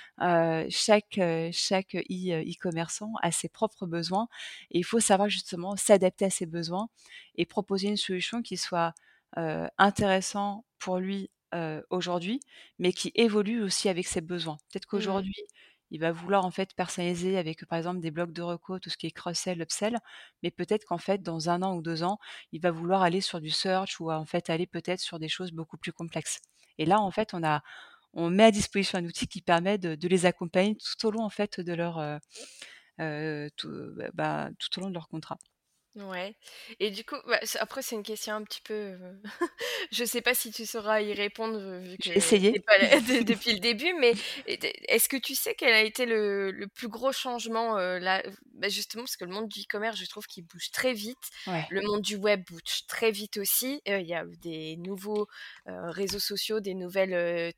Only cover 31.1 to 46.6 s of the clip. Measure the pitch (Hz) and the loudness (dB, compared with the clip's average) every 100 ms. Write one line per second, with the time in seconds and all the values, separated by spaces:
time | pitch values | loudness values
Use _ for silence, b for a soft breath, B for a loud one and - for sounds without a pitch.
31.1 | 214 214 - 208 - 175 170 170 165 151 | 0 -4 -2 -4 -4 -6 -4 -2 -4 -4
32.1 | 147 B B B B B B B - 160 | -6 B B B B B B B -8 -6
33.1 | 147 156 151 147 - 156 151 147 - - | -4 -4 -4 -6 -10 -10 -10 -10 -10 -8
34.1 | 165 156 151 143 - - - 190 175 160 | -2 -2 -2 -4 -8 -8 -6 -6 -6 -8
35.1 | 160 - 160 _ _ _ _ _ 214 196 | -10 -10 -12 _ _ _ _ _ -16 -10
36.1 | 185 190 220 B B B 226 208 196 226 | -8 -8 -10 B B B -4 -4 -4 -8
37.1 | - - 233 220 - 220 - 262 220 208 | -10 0 0 0 -4 -4 -4 -6 -6 -6
38.1 | 214 - 214 214 - - 214 202 185 180 | -6 -4 -6 -6 -10 -8 -6 -6 -10 -14
39.1 | 196 208 - 349 - 494 466 370 220 233 | -16 -16 -4 -4 -2 -6 -4 -4 -2 -2
40.1 | 240 240 247 233 214 220 233 208 220 214 | 0 2 2 -2 -6 -8 -6 0 2 2
41.1 | 202 202 220 220 220 190 185 185 185 185 | 0 -2 -2 -6 -4 -6 -10 -12 -8 0
42.1 | 175 - 208 190 214 - 202 214 285 226 | 4 6 8 8 4 8 8 10 8 6
43.1 | 254 220 226 240 214 220 214 320 349 247 | 4 4 2 2 0 2 2 0 4 6
44.1 | 214 B B - - - - - 233 - | 6 B B -6 -4 -4 -6 2 4 4
45.1 | 269 - 262 - - 285 220 214 214 247 | 0 -4 -4 -4 0 6 6 4 2 0
46.1 | 220 208 202 196 196 | 2 2 0 -2 -4